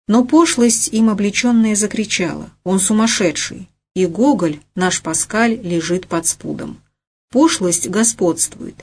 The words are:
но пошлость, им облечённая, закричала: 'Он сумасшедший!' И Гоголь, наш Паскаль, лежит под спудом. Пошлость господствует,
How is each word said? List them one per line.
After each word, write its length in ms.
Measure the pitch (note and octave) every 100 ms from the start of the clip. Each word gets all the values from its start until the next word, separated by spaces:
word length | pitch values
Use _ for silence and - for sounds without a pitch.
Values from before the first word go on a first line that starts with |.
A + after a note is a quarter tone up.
| -
но 160 | A3
пошлость, 640 | B3+ D4+ E4 - A#3+ A3+ -
им 220 | A3 A3
облечённая, 640 | G3+ G3+ G3+ A#3+ A#3 A3
закричала: 760 | G#3 G#3 G#3+ G#3+ - E3+ D2+ - _
'Он 160 | F3 F#3+
сумасшедший!' 880 | F#3 G#3+ A3+ - F3+ D3+ - - F#3 _ _
И 120 | F#3 F#3
Гоголь, 540 | E3 A#3+ - E3+ D3 _
наш 280 | - F#3 E3+
Паскаль, 580 | E3 D#3+ - G#3+ A#3 A3+
лежит 440 | F3+ E3+ D#3+ F3+ F3+
под 200 | E3+ E3
спудом. 540 | - D3+ C#3+ D3 - _ _ _ _ _
Пошлость 580 | B3 D#4+ - F3+ E3+ F3
господствует, 880 | F#3+ A3+ - F3+ E3 - - - -